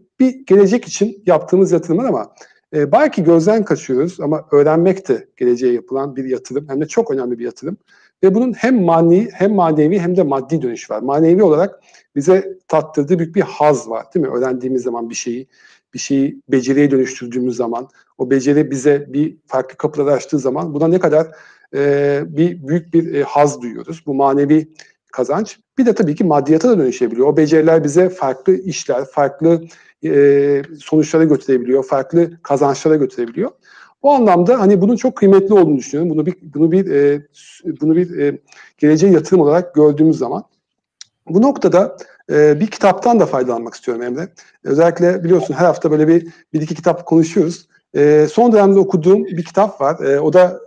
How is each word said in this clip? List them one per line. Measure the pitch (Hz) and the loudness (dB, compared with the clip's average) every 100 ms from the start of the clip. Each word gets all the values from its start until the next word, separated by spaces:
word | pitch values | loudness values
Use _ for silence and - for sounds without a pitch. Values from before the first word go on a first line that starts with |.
| _ - | _ -2
bir | 262 254 - | -2 -2 2
gelecek | 190 196 240 | 4 4 0
için | - - 214 - - | -4 -4 -4 -4 0
yaptığımız | 156 - 180 180 | 0 0 0 2
yatırımlar | 165 165 165 | 0 0 -2
ama, | 254 135 104 _ - _ _ | -2 -4 -6 _ -20 _ _
e, | 156 147 | -4 0
belki | 214 302 - | 2 2 0
gözden | 160 170 165 220 | 2 4 4 0
kaçıyoruz | 202 160 - 127 170 180 | 0 -4 -4 -4 -4 -4
ama | 151 156 - | -6 -6 0
öğrenmek | 147 147 160 180 185 - | 2 4 2 2 0 -2
de | 113 - - | -6 -6 -4
geleceğe | 123 120 127 | -2 0 0
yapılan | 120 - 131 143 131 | -2 -4 -8 -8 -8
bir | |
yatırım. | 131 123 - 131 156 | -8 -8 -8 -10 -8
Hem | 151 | -8
de | 156 | -4
çok | - 220 | -4 -2
önemli | 135 123 117 | -4 -6 -8
bir | |
yatırım. | 120 - 139 196 _ _ _ _ | -10 -10 -12 -14 _ _ _ _
Ve | 190 | 0
bunun | 196 254 | 2 -2
hem | 208 233 254 | -2 0 0
mani-, | 170 165 170 180 233 | 2 2 4 2 0
hem | - 196 | -2 0
manevi | 202 170 151 151 196 | 0 0 2 0 0
hem | 170 180 | -2 -2
de | |
maddi | 156 135 127 160 | 0 -2 -4 -4
dönüşü | 127 113 - | -4 -8 -10
var. | 107 | -8
Manevi | 123 143 165 180 | -4 0 2 4
olarak | 196 151 190 - _ _ _ 143 | 2 2 -2 -6 _ _ _ -4
bize | 143 190 190 - - | 2 2 0 -12 -4
tattırdığı | 160 151 - 160 180 | -4 -2 -4 -2 -2
büyük | 165 196 | -2 -4
bir | |
haz | - - 151 131 113 | -4 0 0 0 -4
var, | 113 - | -10 -6
değil | 185 135 | -4 -4
mi? | |
Öğrendiğimiz | 120 131 127 127 131 | -4 -4 -4 -6 -6
zaman | 120 117 117 | -6 -8 -10
bir | |
şeyi, | 117 123 120 135 _ _ _ _ | -10 -10 -10 -12 _ _ _ _
bir | 120 | -12
şeyi | - 139 139 - - | -4 -2 -2 -6 -4
beceriye | 131 123 139 143 | -2 0 0 2
dönüştürdüğümüz | 135 127 - 123 123 123 120 | 0 -2 -6 -10 -6 -4 -4
zaman, | 117 120 135 _ _ - | -6 -6 -12 _ _ -8
o | 127 | -2
beceri | 139 127 147 139 | 0 2 0 0
bize | 135 143 143 139 | -2 0 0 -2
bir | 135 160 - - | -4 -4 -6 -8
farklı | 135 127 - | -6 -6 -6
kapılar | 147 147 143 135 | -6 -4 -2 -2
açtığı | - 147 | -4 -4
zaman | 131 143 170 | -4 -6 -6
buna | 143 160 | -4 0
ne | 180 | 0
kadar, | 180 151 160 - - _ _ | 0 0 -2 -8 -20 _ _
e, | 139 143 143 143 143 165 | -4 -2 0 0 -2 -4
bir | 151 175 175 135 | -2 -2 -4 -6
büyük | 170 165 | -6 -2
bir, | 165 165 | -2 -2
e, | 143 | -4
haz | 135 143 147 135 | -2 0 0 0
duyuyoruz. | 120 113 117 165 - | -12 -12 -14 -12 -6
Bu | |
manevi | 135 139 143 143 156 156 _ - _ _ | 0 0 2 2 2 0 _ -20 _ _
kazanç. | - 123 160 214 - _ - | -6 -4 -4 -6 -12 _ -2
Bir | 240 | 0
de | |
tabii | 196 156 | 0 0
ki | 151 | 0
maddiyata | 190 147 139 160 240 | 0 0 2 2 2
da | 208 | 2
dönüşebiliyor. | 131 - 120 113 139 | 0 -2 -2 0 0
O | 156 | 0
beceriler | 151 160 156 160 | 2 2 4 2
bize | 147 147 185 | 2 2 0
farklı | 185 135 127 - 127 | 0 -6 -6 -6 -8
işler, | - 147 - 131 | -8 -8 -6 -6
farklı, | 139 - 139 - 165 165 165 - _ _ | -4 -2 -2 0 0 0 -4 -20 _ _
e, | 160 143 143 143 143 139 139 151 | -2 2 4 4 2 -2 -4 -14
sonuçlara | - 156 151 160 | -2 -2 2 2
götürebiliyor, | 160 135 - 131 123 135 | 2 0 0 -2 0 -2
farklı | 131 139 131 170 170 - | 0 -4 -2 0 -2 -4
kazançlara | - 139 143 - 160 156 | -4 0 0 0 0 0
götürebiliyor. | 131 - 117 127 247 - _ - - _ | -2 -4 -8 -6 -8 -10 _ -20 -20 _
O | 285 | 2
anlamda | 285 214 175 175 254 | 4 4 4 2 2
hani | 196 202 | 4 4
bunun | 196 240 | 2 0
çok | 170 - | -2 2
kıymetli | 196 196 196 | 4 4 6
olduğunu | 202 160 139 | 4 4 0
düşünüyorum. | - 147 170 | -4 -4 -4
Bunu | 156 151 | -2 -4
bir, | - | -6
bunu | 151 143 160 | -8 -2 2
bir, | 180 196 | 2 0
e, | 143 143 143 147 _ - - 175 135 | 2 2 0 -6 _ -20 -14 -12 -4
bunu | 151 160 | 0 0
bir, | 175 160 | -2 -2
e, | 143 139 _ - - - | -4 -4 _ -20 -20 -2
geleceğe | 151 156 196 | 0 4 4
yatırım | 170 156 185 | 4 2 2
olarak | 147 165 175 | 2 2 0
gördüğümüz | 151 151 147 160 131 | 2 2 4 2 0
zaman. | 123 175 - _ _ _ _ _ - _ - | -4 -8 -12 _ _ _ _ _ -20 _ -4
Bu | 170 | 0
noktada, | 262 277 185 175 208 - - _ - | 0 0 2 2 0 -6 -20 _ -2
e, | 151 151 147 | 2 4 2
bir | 214 | -2
kitaptan | - 202 185 240 233 | 0 0 2 2 2
da | 156 | 2
faydalanmak | 139 127 117 117 | -2 -4 -6 -8
istiyorum | - - 117 | -12 -8 -8
Emre. | 120 127 170 _ _ _ | -6 -8 -10 _ _ _
Özellikle | - 139 170 165 175 185 | -2 2 2 2 0 0
biliyorsun | 170 180 - | 0 0 0
her | 147 | 0
hafta | 175 - 165 | 0 0 0
böyle | 151 156 | 2 2
bir, | 165 165 - _ | 2 0 -12 _
bir | 156 | -6
iki | 156 | -6
kitap | 165 175 170 - | -4 -4 -4 0
konuşuyoruz. | 165 165 208 160 170 _ _ _ 143 | 0 2 0 -2 -4 _ _ _ 0
E, | 147 151 151 | 4 4 2
son | 220 240 | 2 4
dönemde | 214 196 196 | 4 4 4
okuduğum | 190 185 160 208 | 2 0 2 2
bir | 226 170 | 0 -8
kitap | 170 - 208 - | -4 -2 -2 -2
var. | 139 - 135 | -4 -2 -2
E, | 139 | 0
o | 156 | 2
da | 180 180 180 | 4 2 0